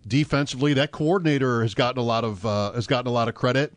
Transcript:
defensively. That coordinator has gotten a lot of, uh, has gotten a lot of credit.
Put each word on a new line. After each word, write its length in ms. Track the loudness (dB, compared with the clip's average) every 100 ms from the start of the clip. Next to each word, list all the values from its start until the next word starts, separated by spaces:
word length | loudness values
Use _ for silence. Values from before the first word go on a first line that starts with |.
| -2
defensively. 680 | 0 2 0 -2 0 2
That 160 | 2 0
coordinator 720 | -2 0 2 2 2 2 2
has 120 | 0
gotten 260 | 0 0 0
a 40 |
lot 200 | 0 0
of, 200 | -2 -4
uh, 280 | -2 -2 -2
has 160 | -4 -2
gotten 180 | -2 0
a 60 |
lot 140 | 0 0
of 60 | 0
credit. 360 | 0 0 -2